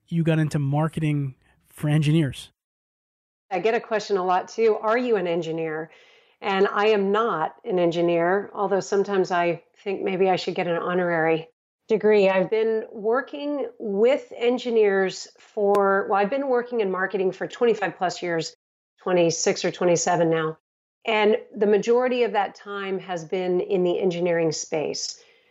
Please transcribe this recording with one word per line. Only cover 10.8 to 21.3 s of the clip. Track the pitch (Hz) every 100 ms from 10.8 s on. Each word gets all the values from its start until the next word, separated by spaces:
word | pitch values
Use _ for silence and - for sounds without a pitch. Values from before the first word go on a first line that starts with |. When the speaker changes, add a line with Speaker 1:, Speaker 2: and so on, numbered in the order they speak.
| 180 180 175 170 160 160 160 _ _ _ -
Speaker 2:
degree. | 214 208 214 190
I've | 190 175
been | 220 226 220 -
working | 226 208 247 269 294 294 285 240 -
with | 226 196 233 277 - -
engineers | 240 247 247 226 208 196 190 - - _
for, | - - 202 202 196 196 196
well, | 196
I've | 202
been | 277 277
working | 247 240 240
in | 196
marketing | 185 185 196 185
for | 180 160
twenty-five | - 240 214 185 -
plus | 180 -
years, | 175 165 156 - _ _ _ _
twenty-six | - 180 170 160 208 190
or | 180
twenty-seven | - 180 165 - 175 165
now. | 160 156 160 _ _ _ _ -
And | 214 214